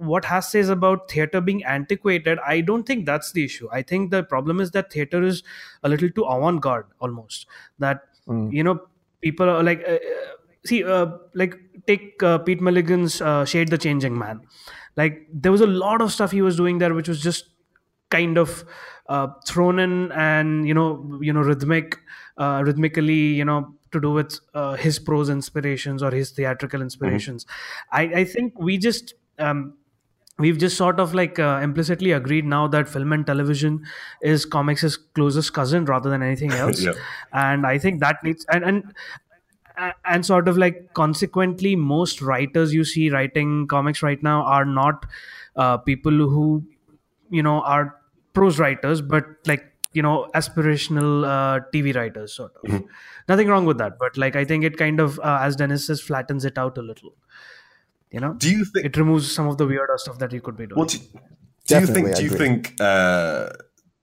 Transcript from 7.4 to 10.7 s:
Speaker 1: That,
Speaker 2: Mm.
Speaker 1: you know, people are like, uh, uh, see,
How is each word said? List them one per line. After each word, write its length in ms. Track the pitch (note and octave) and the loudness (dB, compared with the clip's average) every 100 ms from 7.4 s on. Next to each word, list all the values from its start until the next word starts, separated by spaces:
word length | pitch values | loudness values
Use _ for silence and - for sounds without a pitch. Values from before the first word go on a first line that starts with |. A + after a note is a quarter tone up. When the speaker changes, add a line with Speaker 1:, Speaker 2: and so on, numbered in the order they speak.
| - - - - | -16 -20 -18 -6
Speaker 1:
That, 280 | C#3 C3+ _ _ - | -4 -4 _ _ -6
Speaker 2:
Mm. 240 | A#2 A2 | -4 -2
Speaker 1:
you 100 | D3 | 0
know, 120 | E3+ E3+ - _ _ _ | 0 0 -6 _ _ _
people 280 | D#3+ D#3+ F3+ | -4 0 2
are 140 | E3 | 4
like, 200 | E3+ E3+ F3 | 2 2 0
uh, 60 | |
uh, 40 | E3 - - - - _ _ | -2 -2 -6 -8 -14 _ _
see, 180 | - | -2